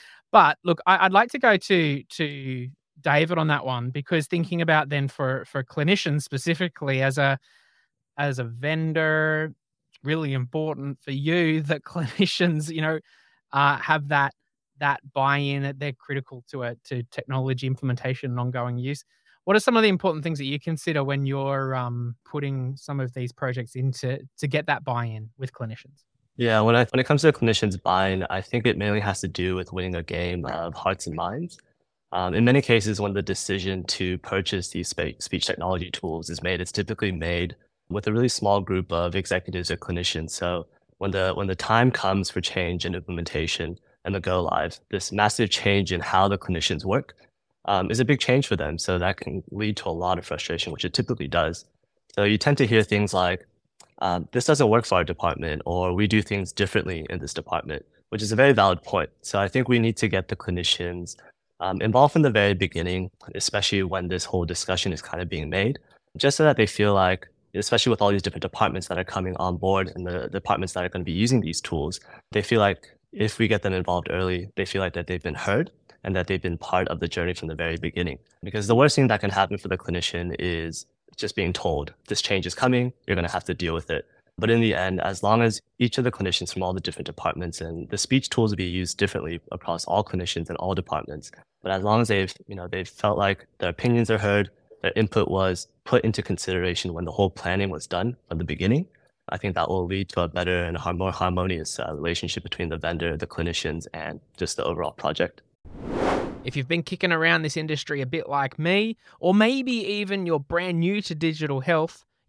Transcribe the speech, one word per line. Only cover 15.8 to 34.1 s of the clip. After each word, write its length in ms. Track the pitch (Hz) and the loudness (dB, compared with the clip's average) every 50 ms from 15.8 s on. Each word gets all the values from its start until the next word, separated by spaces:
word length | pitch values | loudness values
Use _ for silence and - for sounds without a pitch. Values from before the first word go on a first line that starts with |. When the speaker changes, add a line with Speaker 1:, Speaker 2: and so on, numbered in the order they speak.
| 147 143 | -6 -8
Speaker 1:
critical 500 | 127 _ - - 139 139 131 - 139 123 117 - | -8 _ -8 -6 -6 -6 -6 -8 -14 -20 -16 -12
to 140 | - 135 123 | -8 -6 -6
a, 100 | 120 117 - _ | -6 -8 -10 _
to 200 | - 135 123 120 - | -8 -6 -6 -6 -6
technology 560 | - - - 131 131 131 131 135 131 127 135 131 | -8 -10 -6 -4 -2 -2 0 0 -2 -2 -2 -4
implementation 640 | 131 - - 131 123 127 - 127 131 - - 131 | -4 -2 -2 -2 -2 -2 -2 -4 -4 -4 -4 -6
and 80 | 120 123 | -4 -2
ongoing 380 | 123 127 123 127 120 123 123 123 | -4 -2 -2 -4 -4 -4 -4 -4
use. 260 | 123 135 147 - - _ _ _ _ _ _ _ - | -4 -6 -6 -8 -10 _ _ _ _ _ _ _ 0
What 120 | 180 196 | 2 4
are 40 | 214 | 4
some 160 | - - 240 | 4 4 4
of 60 | 226 | 6
the 60 | 220 214 | 6 6
important 340 | 190 - - 190 160 156 | 4 4 2 0 0 0
things 160 | 143 165 160 139 | -2 -4 -2 -2
that 60 | 139 | -2
you 160 | 135 143 143 | -2 -4 -4
consider 420 | - 170 165 143 - 175 156 147 | -2 -4 -4 -2 -2 0 0 0
when 240 | 139 135 139 139 139 | 0 0 0 0 0
you're, 480 | 135 135 139 135 135 139 135 135 131 131 | 0 -2 -2 -2 -2 -2 -2 -2 -2 -2
um, 400 | 127 123 120 120 120 120 120 117 _ _ | -2 -2 -4 -4 -4 -4 -6 -8 _ _
putting 520 | - - 147 143 139 139 131 127 127 139 | -8 -6 -4 -4 -2 -2 -2 -4 -4 -6
some 240 | 135 - - 143 139 | -8 -8 -6 -4 -4
of 120 | 131 120 | -4 -4
these 200 | 123 131 123 123 | -4 -6 -6 -6
projects 420 | - - 143 127 123 127 117 120 - | -6 -4 -4 -4 -4 -4 -6 -8 -6
into, 460 | 127 131 135 127 - - 127 131 139 - - _ - | -4 -2 -2 -2 -2 -4 -4 -4 -6 -8 -14 _ -6
to 80 | - | -4
get 200 | 143 147 151 147 | -2 -2 0 0
that 180 | 151 143 123 - | 0 -2 -2 -2
buy-in 460 | - 123 120 117 117 110 110 110 113 _ | -4 -2 -2 -2 -4 -6 -8 -12 -14 _
with 160 | - 131 127 | -10 -10 -10
clinicians? 520 | - - 120 110 110 - - - - _ _ _ _ _ _ _ _ | -8 -8 -10 -10 -10 -12 -16 -20 -20 _ _ _ _ _ _ _ _
Speaker 2:
Yeah, 240 | - 120 117 110 110 | 0 2 6 6 6
when 160 | 107 113 117 | 8 8 8
I, 80 | 120 120 | 6 6
when 140 | - - 127 | 6 2 0
it 60 | 127 | 4
comes 160 | - 151 139 | 4 4 6
to 100 | - 160 | 6 6
clinicians' 500 | 143 - - 117 107 - - 104 95 95 | 6 6 4 4 4 4 2 0 0 0
buy-in, 420 | - - 92 92 95 95 95 95 95 - | 0 2 4 4 4 2 2 0 -2 -2
I 100 | - 95 | -4 -6
think 260 | 92 - - 120 113 | -4 -2 -2 2 2
it 120 | 123 - - | 2 2 2
mainly 220 | 101 104 104 107 | 2 0 0 0
has 200 | 101 104 95 - | 0 0 -2 -2
to 80 | - 90 | -4 -6
do 280 | - - 90 92 92 | -4 -2 -2 0 0
with 160 | 92 90 - | -2 -4 -6
winning 240 | 85 92 90 92 90 | -6 -4 -4 -2 -4
a 60 | 85 85 | -4 -4
game 420 | - - 82 90 90 87 90 85 | -4 -4 -4 -2 -2 -4 -4 -4
of 280 | - - 82 85 87 82 | -4 -4 -4 -6 -6 -6
hearts 340 | - - 92 95 - - 90 | -2 -2 -2 -2 -2 -4 -8
and 80 | 78 | -6
minds. 420 | 82 87 87 107 143 175 170 - - - _ _ _ _ _ _ _ _ - | -4 -4 -4 -4 -6 -8 -10 -12 -18 -20 _ _ _ _ _ _ _ _ -6
Um, 220 | - 90 92 90 82 | -4 -2 -2 0 2
in 100 | 101 117 | 4 6
many 180 | 123 127 139 | 6 6 4
cases, 380 | - - 117 113 98 107 104 95 | 6 6 4 4 4 2 -2 -2
when 140 | 104 101 98 | -2 -2 -2
the 80 | 101 | -2
decision 640 | 95 98 95 - - - 95 98 90 98 95 92 85 | -2 -2 -4 -4 -2 -2 -2 -2 -2 -2 -4 -4 -4
to 320 | - - - 95 92 | -6 -4 -2 -2 -2